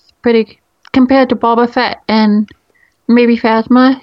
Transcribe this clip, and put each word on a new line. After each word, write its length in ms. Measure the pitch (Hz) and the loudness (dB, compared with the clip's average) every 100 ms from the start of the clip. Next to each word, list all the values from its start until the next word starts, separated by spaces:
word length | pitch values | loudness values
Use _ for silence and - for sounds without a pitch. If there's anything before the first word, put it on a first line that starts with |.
| _ _ | _ _
pretty, 360 | 240 226 220 _ _ _ _ | -2 -2 -2 _ _ _ _
compared 380 | 269 254 269 262 | 0 2 2 0
to 60 | 240 | -2
Boba 360 | 233 233 240 | -2 -2 -2
Fett 300 | 254 233 - - | -2 -6 -8 -4
and 420 | 220 214 208 214 - _ _ _ _ - | -2 0 -2 -4 -12 _ _ _ _ -2
maybe 300 | 240 240 233 | 0 2 0
Phasma, 640 | 233 226 226 247 254 262 | 0 -2 0 2 2 0